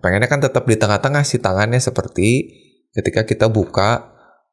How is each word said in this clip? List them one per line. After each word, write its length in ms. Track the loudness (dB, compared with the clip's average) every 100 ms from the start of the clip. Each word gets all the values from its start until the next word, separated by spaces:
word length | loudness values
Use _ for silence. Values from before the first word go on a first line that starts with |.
Pengennya 240 | 0 0 0
kan 160 | 0
tetap 240 | 0 0 0
di 80 |
tengah-tengah 480 | 0 2 0 0 0
si 160 | -2 -2
tangannya 400 | 0 0 0 0
seperti 800 | 0 -4 -4 0 2 2 -2 -12 _ _ _
ketika 280 | -4 -2 -2 -2
kita 200 | 0 2
buka 640 | 2 0 0 0 -2 -6 _ _ _ _